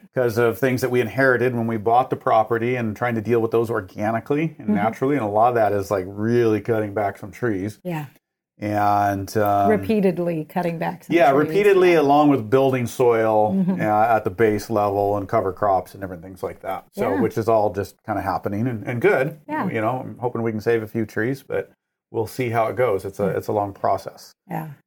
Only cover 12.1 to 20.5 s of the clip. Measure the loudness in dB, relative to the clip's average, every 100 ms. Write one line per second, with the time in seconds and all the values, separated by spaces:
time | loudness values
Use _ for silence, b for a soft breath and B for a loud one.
12.1 | 6 6 2 2 2 4 2 -2 2 4
13.1 | 4 4 4 2 2 0 0 0 2 4
14.1 | 2 0 2 2 2 0 0 0 0 0
15.1 | -2 -2 -2 -2 -2 0 0 -2 -12 -12
16.1 | -12 -16 -10 -10 -10 -10 -10 -10 -6 -2
17.1 | 0 0 0 2 2 2 -2 -8 -10 -8
18.1 | -6 -2 -4 -4 -4 -4 -4 -6 0 2
19.1 | 2 0 -6 -10 -6 -4 -2 -2 -4 -8
20.1 | -8 -6 -4 -4